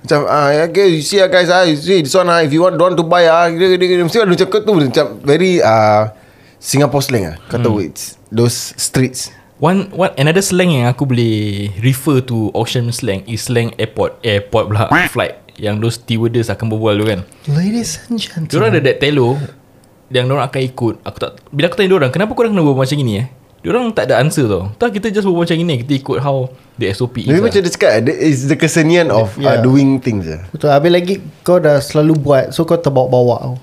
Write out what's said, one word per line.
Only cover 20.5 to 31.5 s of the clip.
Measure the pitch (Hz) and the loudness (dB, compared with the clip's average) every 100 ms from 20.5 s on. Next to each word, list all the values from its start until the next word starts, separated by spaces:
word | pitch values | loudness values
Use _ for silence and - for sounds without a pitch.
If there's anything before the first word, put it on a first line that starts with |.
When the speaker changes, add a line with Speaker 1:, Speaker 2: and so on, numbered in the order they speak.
| 135 | -4
Speaker 2:
ikut. | 131 131 117 104 | -6 -2 -4 -4
Aku | - - | -12 -10
tak, | - - - | -10 -12 -10
bila | 143 170 | -2 -2
aku | 175 | 0
tanya | 190 | 2
diorang, | 185 131 | 2 2
"Kenapa | 160 220 | 0 -2
korang | 247 233 | 0 0
kena | 202 | 2
berbual | 151 131 | 2 2
macam | 131 147 | 0 -2
gini, | 127 101 | -2 -2
eh?" | 131 - _ _ | -6 -10 _ _
Diorang | 165 220 240 | -4 -2 -2
tak | 220 - | -2 0
ada | 117 | 2
answer | 143 156 | 2 0
tau. | 120 92 95 | 0 0 -4
Tak, | 107 240 | -4 -4
kita | 202 220 | -2 -2
just | 202 | -2
berbual | 196 170 170 | 0 0 0
macam | 165 | 0
gini, | 170 131 | -2 -4
kita | 127 | -2
ikut | 135 - - | -4 -2 -4
how | 139 135 127 - - | -2 -2 -4 -10 -20
the | - 98 | -6 -4
S | 98 | -2
O | 123 | -4
P | 120 | -4
is | 104 | 0
Speaker 1:
Maybe | 160 | 2
Speaker 2:
lah. | 220 | 2
Speaker 1:
macam | 202 | 2
dia | 175 | 0
cakap, | - 180 110 | 0 2 2
there | 117 160 | 0 0
is | 151 131 | 0 0
the | 139 151 | 0 0
kesenian | 160 165 156 175 170 | 0 2 2 2 2
of, | 107 110 | 0 0
uh, | - 139 | -2 0
Speaker 3:
Yeah. | 123 | 2
Speaker 1:
doing | 123 139 139 131 | 4 4 4 0
things | 127 104 80 | -2 -4 -6
lah. | 78 92 | -10 -12
Speaker 3:
Betul. | 156 147 | -4 2
Habis | 139 165 | 4 4
lagi | 175 175 190 - - | 2 0 -6 -8 -8
kau | - | 0